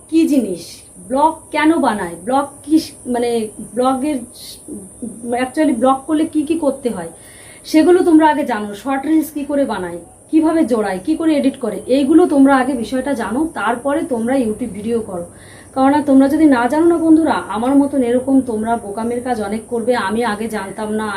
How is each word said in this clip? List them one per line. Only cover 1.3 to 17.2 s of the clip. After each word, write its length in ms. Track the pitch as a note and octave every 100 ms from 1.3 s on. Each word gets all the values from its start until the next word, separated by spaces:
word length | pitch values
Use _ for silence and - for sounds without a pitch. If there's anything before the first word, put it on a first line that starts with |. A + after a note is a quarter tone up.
| D#4+ -
কেন 160 | D4+ D#4 E4 B3+
বানায়, 300 | G#3 F3 E3+ F#3+
ব্লগ 200 | C4+ C#4+ -
কি, 120 | D4 D#4 - - B3+
মানে 160 | A#3+ A#3+ A#3 G#3+ - -
ব্লগের, 420 | G#3+ B3+ B3+ D4+ C4+ - - - - - G#3 F#3+ - A3 - A#3 A#3+
actually 300 | C4 D#4 D4+ A3+
ব্লগ 160 | B3+ C4+ -
করলে 160 | D#4 D#4
কি 60 | D4+ C#4+
কি 80 | E4
করতে 240 | C#4+ - A#3+ F#3
হয় 140 | E3 - - - - - -
সেগুলো 280 | D#4 D#4 F4+ F4
তোমরা 180 | D#4 D#4+
আগে 120 | D4 C4+
জানো, 160 | G#3+ G#3 G3+
শর্ট 200 | C4+ C#4 C#4
রিলস 200 | D#4+ C#4+ D4
কি 60 | C#4
করে 120 | C#4+ B3
বানায়, 260 | G3+ F3 E3+ - - -
কিভাবে 300 | D#4 D#4 E4 D#4+
জোড়ায়, 300 | A#3+ G3+ F#3 D4+
কি 60 | D#4
করে 120 | D#4+ C#4+
এডিট 180 | C4 -
করে, 140 | A3 F#3+ - C4+
এইগুলো 260 | C4+ D#4+ F4+
তোমরা 180 | C#4 C4+ C4+
আগে 100 | B3 B3+
বিষয়টা 300 | A3 C4 C4+ B3
জানো, 180 | G3 A#3+ D#4+ -
তারপরে 420 | G#3 B3 C#4 C#4+ -
তোমরা 220 | A#3+ A3+ C#4
YouTube 280 | A3 G#3 A#3 F#3+
ভিডিও 200 | A3+ A#3 G#3+
করো। 160 | F3+ F3 - - - -
কেননা 260 | C4+ C4+ D4 C#4+
তোমরা 180 | C4+ C4+
যদি 120 | D4+ D#4 B3
না 60 | A#3+
জানো 140 | D4 E4+
না 40 | E4+
বন্ধুরা, 320 | E4 D#4